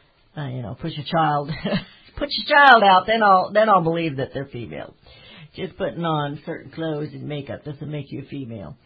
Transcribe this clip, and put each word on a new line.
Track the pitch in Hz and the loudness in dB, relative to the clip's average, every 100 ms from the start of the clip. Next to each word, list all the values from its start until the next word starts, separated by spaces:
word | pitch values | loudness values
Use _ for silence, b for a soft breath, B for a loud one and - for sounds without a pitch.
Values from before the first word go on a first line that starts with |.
| b b b - | b b b -12
uh, | 139 | -10
you | 127 | -8
know, | 107 123 | -10 -8
push | 165 147 | -10 -10
a | |
child, | 135 165 156 147 143 - 202 196 | -2 0 2 0 -4 -6 -4 -4
<laughs> | - _ _ - | -6 _ _ -10
push | 285 | -6
a | - - | -6 2
child | 294 277 226 | 6 8 8
out, | 202 185 190 | 8 4 4
then | 226 | 2
I'll, | 208 190 175 | 6 4 4
then | 208 220 | 2 4
I'll | 220 | 4
believe | 165 170 165 131 | 2 -2 -2 -4
that | 127 | -6
they're | 135 139 | -6 -10
female. | 120 101 71 - - B B B B 151 - | -12 -12 -12 -14 -18 B B B B -18 -12
Just | 165 - | -12 -6
putting | 175 165 165 | -6 -4 -2
on | 156 143 143 - | -2 -2 -6 -10
certain | 156 - | -12 -12
clothes | - 160 147 147 | -8 -6 -4 -6
and | 139 131 | -10 -10
makeup | 147 135 107 151 | -10 -10 -12 -12
doesn't | 143 147 | -12 -10
make | 147 - | -10 -10
you | 131 | -12
a | - | -12
female. | 139 120 113 78 - | -12 -10 -12 -14 -18